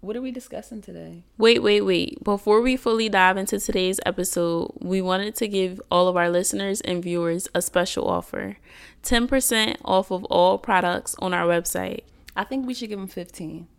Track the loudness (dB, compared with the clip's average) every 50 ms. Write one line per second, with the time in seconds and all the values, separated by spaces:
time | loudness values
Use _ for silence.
0 | -8 -8 -8 -8 -6 -8 -10 -10 -14 -12 -14 -14 -14 -14 -16 -16 -16 -16 -16 -16
1 | -14 -16 -16 -18 -20 _ _ 4 6 8 8 8 6 4 4 4 4 4 2 2
2 | 2 -2 -6 -6 -2 -2 -2 0 2 4 4 4 6 4 2 2 2 0 2 2
3 | 2 2 4 4 4 4 4 2 -2 -2 -2 -4 -2 -2 -2 0 0 0 -2 -2
4 | -2 -4 -2 -2 -4 -4 -2 -2 0 0 0 -2 -2 -4 -8 -10 -6 -2 -2 -2
5 | 0 0 0 0 -2 -4 -4 -4 -4 -2 0 -2 -2 -2 -4 -10 -8 _ 2 4
6 | 4 4 4 2 2 2 2 2 0 0 -2 -2 -2 -2 -4 -4 -4 -4 -4 -4
7 | -2 -2 -2 -2 0 0 -2 -2 -4 -4 _ -4 -4 0 0 0 0 0 -2 -2
8 | -2 0 -2 -2 -4 -6 -8 -8 -8 -8 -10 -14 _ -20 -20 -20 -20 -20 -20 _
9 | _ 0 2 2 2 2 0 0 2 2 0 0 0 0 -2 -6 -4 0 0 0
10 | 2 0 -4 -6 -4 0 2 4 6 4 4 2 0 0 2 2 2 2 0 -2
11 | -4 -6 -8 -6 -4 -2 -2 0 2 2 2 0 0 -2 -6 -6 -6 -6 -8 -10
12 | -14 _ _ _ _ -12 -6 -6 -6 -4 -4 -6 -4 -6 -6 -8 -8 -10 -8 -10
13 | -10 -10 -10 -12 -12 -12 -14 -14 -12 -12 -12 -14 -16 -18 _